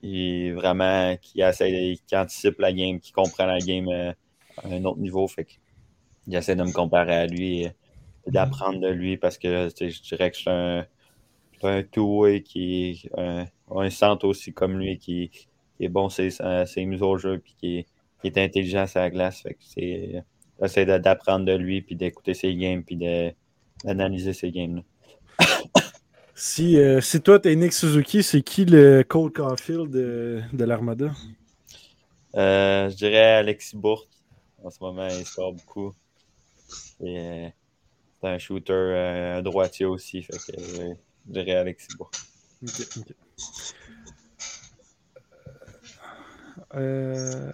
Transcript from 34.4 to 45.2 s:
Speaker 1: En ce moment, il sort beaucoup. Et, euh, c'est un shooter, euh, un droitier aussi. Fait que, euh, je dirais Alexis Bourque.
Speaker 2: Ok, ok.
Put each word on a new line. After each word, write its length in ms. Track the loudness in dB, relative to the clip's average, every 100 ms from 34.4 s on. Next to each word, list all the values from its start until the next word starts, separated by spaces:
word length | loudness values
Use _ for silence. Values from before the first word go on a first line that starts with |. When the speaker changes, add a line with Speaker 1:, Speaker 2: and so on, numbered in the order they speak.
| _ _
Speaker 1:
En 80 | -20
ce 80 | -14
moment, 280 | -14 -8 -8
il 180 | -8 -10
sort 260 | -8 -10
beaucoup. 400 | -10 _ -12 -12 -14 _ _ _ _ _ _ _ -20 -20 _
Et, 180 | -12 -10
euh, 300 | -10 -12 -14 -18 _ _ _ _ _ _
c'est 80 | -8
un 100 | -8
shooter, 340 | -8 -10 -2
euh, 680 | 0 0 0 -2 -4 -6 -4
un 40 |
droitier 420 | -4 0 -2 0
aussi. 380 | -4 -4 -8 -14
Fait 160 | -12 -16
que, 220 | -14 -16 -14 -12
euh, 140 | -12 -12 _ _ -12
je 60 |
dirais 240 | -8 -2 -2
Alexis 320 | -2 -6 -16 -18
Bourque. 160 | -16 -18 -20 _ _ _
Speaker 2:
Ok, 240 | -16 -12 -12 -14
ok. 160 | -18 -20 _ _ -18 -16 -18 -18 -20 -20 -20 -20 _ _ -18 -18 -20 _ _ _ _ -20